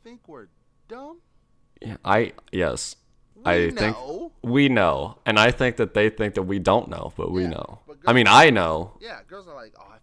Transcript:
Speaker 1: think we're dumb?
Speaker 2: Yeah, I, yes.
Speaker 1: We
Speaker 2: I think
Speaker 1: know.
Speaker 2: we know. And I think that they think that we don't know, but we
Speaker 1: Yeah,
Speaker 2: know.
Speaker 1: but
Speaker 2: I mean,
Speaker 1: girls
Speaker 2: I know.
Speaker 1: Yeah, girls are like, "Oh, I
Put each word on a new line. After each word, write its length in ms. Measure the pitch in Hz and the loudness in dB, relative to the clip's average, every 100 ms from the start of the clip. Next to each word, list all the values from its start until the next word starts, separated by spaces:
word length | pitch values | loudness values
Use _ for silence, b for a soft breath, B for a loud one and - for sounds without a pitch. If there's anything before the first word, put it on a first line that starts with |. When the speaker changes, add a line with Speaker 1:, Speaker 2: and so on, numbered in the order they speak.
Speaker 1:
think 240 | 233 240 - | -20 -20 -20
we're 220 | 143 98 _ _ _ _ | -20 -20 _ _ _ _
dumb? 320 | 233 285 339 _ _ _ _ _ _ | -20 -20 -20 _ _ _ _ _ _
Speaker 2:
Yeah, 160 | 113 101 | -16 -12
I, 280 | 95 104 110 - _ | -4 -2 -2 -8 _
yes. 440 | 90 82 62 - - _ _ _ _ | -4 -4 -6 -12 -18 _ _ _ _
Speaker 1:
We 60 | |
Speaker 2:
I 260 | 87 87 85 | -2 0 0
think 240 | 82 107 107 | -2 -4 -6
Speaker 1:
know. 340 | 131 190 339 - | -12 -14 -14 -12
Speaker 2:
we 300 | 120 131 139 | -4 0 2
know. 480 | 117 87 69 82 - - | 2 2 0 -6 -8 0
And 120 | 107 | 4
I 120 | 117 | 4
think 260 | - 127 113 | 2 -2 0
that 160 | 110 | -2
they 160 | 107 107 | 2 0
think 260 | - 104 | 0 -4
that 100 | 98 | -4
we 140 | 92 98 | -4 -2
don't 300 | 87 107 - | 0 0 -2
know, 240 | 82 - - | -10 -12 -10
but 120 | 87 | -6
we 120 | 90 | -4
Speaker 1:
Yeah, 80 | 90 | -4
Speaker 2:
know. 300 | 78 - - - | -6 -14 -18 -20
Speaker 1:
but 120 | - - | -6 0
Speaker 2:
I 80 | |
mean, 100 | 123 | 4
Speaker 1:
girls 120 | 104 120 | 8 8
Speaker 2:
I 120 | 156 | 8
know. 460 | 110 82 80 98 - | 6 0 -2 -8 -16
Speaker 1:
Yeah, 220 | 233 123 - | -20 -20 -20
girls 180 | 196 180 | -20 -20
are 80 | |
like, 200 | 139 110 _ | -20 -20 _
"Oh, 80 | 98 | -20
I 60 | 107 | _